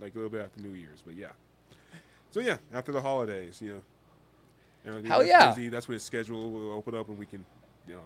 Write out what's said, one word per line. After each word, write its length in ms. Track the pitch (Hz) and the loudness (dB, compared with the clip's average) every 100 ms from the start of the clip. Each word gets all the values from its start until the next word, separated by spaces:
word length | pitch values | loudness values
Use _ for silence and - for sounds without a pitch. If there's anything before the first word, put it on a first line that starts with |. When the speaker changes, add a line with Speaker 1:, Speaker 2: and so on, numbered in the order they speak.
Speaker 1:
like, 120 | 101 | -10
a 40 | 110 | -8
little 120 | 110 | -6
bit 120 | 110 | -6
after 200 | 98 110 | -8 -12
New 140 | 101 92 | -14 -12
Year's, 240 | 80 87 87 | -16 -18 -18
but 100 | 87 | -14
yeah. 120 | 98 - _ _ - - - 165 - - - | -16 -18 _ _ -20 -20 -20 -20 -20 -20 -10
So 80 | 208 | -2
yeah, 160 | 247 139 - | 0 -2 -4
after 180 | 123 135 | -8 -4
the 100 | 139 | -2
holidays, 580 | 135 135 110 98 87 - | 0 0 -2 -4 -10 -12
you 120 | 107 | -12
know, 80 | 101 - _ - - - - - _ - - 107 | -12 -16 _ -20 -20 -20 -20 -20 _ -20 -18 -12
everything 220 | 110 110 | -8 4
Speaker 2:
Hell 100 | 240 | 6
Speaker 1:
gets 80 | 330 | 10
Speaker 2:
yeah. 200 | 349 139 | 10 10
Speaker 1:
busy, 160 | 113 120 | 6 -2
that's 180 | 120 120 | -6 -6
when 100 | 110 | -8
the 20 | |
schedule 480 | - 120 110 113 113 | -4 -6 -4 -6 -6
will 200 | 110 107 | -6 -6
open 220 | 107 113 113 | -8 -6 -8
up 120 | 107 | -8
and 80 | 101 | -10
we 80 | 101 | -12
can, 160 | 98 90 - - - 87 | -14 -16 -20 -20 -20 -18
you 60 | |
know, 60 | 90 | -18